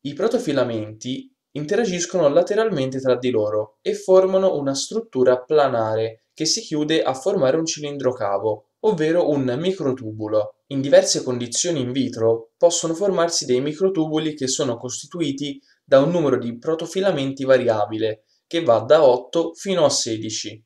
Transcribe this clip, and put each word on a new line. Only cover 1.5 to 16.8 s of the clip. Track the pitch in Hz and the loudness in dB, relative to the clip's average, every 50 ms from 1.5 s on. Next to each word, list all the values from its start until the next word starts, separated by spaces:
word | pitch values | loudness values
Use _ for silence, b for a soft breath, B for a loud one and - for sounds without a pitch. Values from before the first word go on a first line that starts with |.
| _ | _
interagiscono | 139 151 151 208 226 240 196 175 170 - - - 180 160 139 | -10 -4 0 0 0 0 0 -2 -4 -6 -4 -2 2 2 4
lateralmente | 143 170 185 - 208 214 226 226 185 143 131 131 131 135 | 4 4 2 2 0 0 0 0 0 -2 -2 -4 -4 -2
tra | 131 131 123 | 0 0 0
di | 120 127 123 | 2 0 0
loro | 113 110 104 104 107 107 107 - _ _ | 0 0 0 0 -2 -2 -4 -4 _ _
e | _ 190 | _ -6
formano | 208 196 - - 185 185 190 190 190 190 - - - | -6 -4 2 4 6 6 6 4 2 2 2 2 0
una | 147 139 135 139 | 0 -4 -4 -4
struttura | 135 - - 196 220 226 _ - 190 185 127 127 127 | -4 -6 -6 -6 -8 -8 _ 0 2 4 4 4 2
planare | - _ 156 151 143 135 123 117 110 110 110 110 113 113 113 _ _ _ | 0 _ 2 2 2 2 2 0 0 0 0 -2 -2 -4 -6 _ _ _
che | _ - 156 | _ -6 -4
si | - - 117 | -2 -2 -4
chiude | - - 156 151 151 151 160 160 | -4 -6 -4 -4 0 0 0 0
a | - - | 0 -2
formare | 131 - - 190 208 196 135 127 147 165 | -4 -2 -2 -2 0 2 2 2 2 0
un | 165 | -2
cilindro | 156 - 151 147 143 143 139 127 127 127 | -4 -6 -6 -8 -8 -8 -2 -2 -2 -2
cavo, | - 110 101 98 - 110 110 104 - _ _ _ _ - | -2 -4 -2 -2 -2 -2 -2 -4 -4 _ _ _ _ 0
ovvero | - 214 151 156 156 165 175 - 143 | 0 0 2 0 2 2 2 2 2
un | 151 139 131 127 120 143 | 0 0 0 -2 -2 -2
microtubulo. | 170 190 190 185 156 135 123 - 113 110 110 107 107 107 107 107 104 - - _ _ _ | -2 -2 -2 -2 -2 -4 -4 -4 -8 -12 -8 -8 -6 0 0 0 0 -2 -8 _ _ _
In | 139 135 | -6 -4
diverse | 135 143 165 185 190 - - 156 | 2 4 4 4 6 4 -2 -2
condizioni | - 131 123 120 120 117 - - - 175 170 143 | -2 -4 -4 -4 -6 -6 -4 -4 -2 -2 -2 -2
in | 123 123 | -4 -4
vitro | 127 139 123 113 - 117 110 113 113 113 - _ _ | -2 -2 -2 -2 -2 0 2 2 2 0 -4 _ _
possono | _ 175 170 170 - - 160 165 | _ 2 4 4 2 -2 -4 -2
formarsi | 165 202 202 190 165 165 170 175 - 151 | 0 0 0 2 2 0 0 0 -4 0
dei | 135 123 127 | 2 0 2
microtubuli | 139 151 151 - 190 190 190 180 156 156 151 156 156 156 147 | 2 -2 -2 0 -2 0 0 0 -2 0 -2 -2 -2 -2 -4
che | - 135 127 | -4 -4 -4
sono | - - 147 127 117 | -2 -2 -2 -2 -2
costituiti | 113 - 123 - - - - - 175 160 143 139 139 143 143 139 139 B B B B B | -6 -8 -10 -10 -10 -14 -12 -6 -4 -4 -4 -4 -6 -6 -8 -10 -12 B B B B B
da | _ 139 135 | _ 6 6
un | 139 160 | 6 4
numero | 175 175 151 139 127 - | 2 2 2 2 0 0
di | 117 120 117 - | -2 -6 -8 -6
protofilamenti | - 160 160 160 | -4 -4 -4 -4